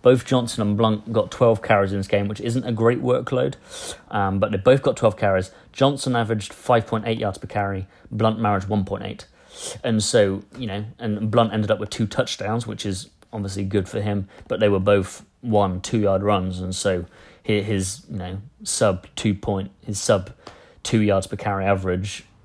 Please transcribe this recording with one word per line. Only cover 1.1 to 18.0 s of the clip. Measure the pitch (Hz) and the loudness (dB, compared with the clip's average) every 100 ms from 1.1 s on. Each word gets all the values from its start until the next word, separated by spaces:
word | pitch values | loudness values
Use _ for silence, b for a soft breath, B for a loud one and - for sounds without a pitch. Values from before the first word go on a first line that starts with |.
got | 113 - | -2 -2
twelve | - 120 107 | 2 4 4
carries | - 104 98 | 2 2 2
in | 98 | -2
this | 95 | 0
game, | 101 101 | 0 0
which | 98 | -4
isn't | 110 123 123 | -4 -2 -2
a | |
great | 110 113 120 | 2 2 2
workload, | 123 127 123 127 135 - B B B B - | 0 0 0 -2 -2 -4 B B B B -6
um, | 104 98 98 | -2 0 0
but | 104 | 0
they | 98 | 2
both | 95 135 | 4 4
got | 143 123 | 4 2
twelve | 110 - | 0 2
carries. | 101 95 92 B B | 2 2 -2 B B
Johnson | - 135 139 135 120 | 0 2 2 -2 0
averaged | 110 110 - | 0 -2 -4
five | - - 120 - | -10 2 2 2
point | 110 113 | -4 -2
eight | 113 | -2
yards | 104 95 | -4 -6
per | - | -6
carry. | 104 101 98 95 b b | -4 -2 -4 -8 b b
Blunt | 107 110 110 104 | 0 0 2 0
averaged | 101 98 | 0 0
one | 107 | -2
point | 95 101 | -2 -6
eight. | - - - B B B B B 127 | -8 -12 -18 B B B B B 0
And | 110 | 0
so, | 104 117 101 98 - - | 4 4 4 2 -6 -10
you | 117 | -8
know, | 98 107 - | -6 -10 -8
and | 117 104 110 | -4 -2 2
Blunt | 120 113 | 2 2
ended | 107 104 | 2 0
up | 101 | 0
with | 104 | -2
two | - 107 | -4 -2
touchdowns, | - - - 101 113 117 | -2 -4 -4 -4 -4 -4
which | 107 104 | -8 -6
is | 92 - _ _ | -6 -10 _ _
obviously | 107 98 98 | -8 -6 -4
good | 98 101 92 | -2 -2 -2
for | - | -4
him, | 104 101 98 B - | -2 -4 -6 B -8
but | - | 2
they | 104 | 4
were | 98 | 4
both | 98 101 90 - - _ | 4 4 2 -8 -20 _
one, | 123 107 98 92 | 0 2 2 0
two-yard | - 113 101 95 | -2 0 2 2
runs, | 101 101 92 90 | 2 0 0 -4
and | 92 92 | -6 -2
so | 101 90 87 B B B - | 0 0 -4 B B B -2
hi-, | 104 | 0
his, | 101 101 92 - | 0 -2 -2 -8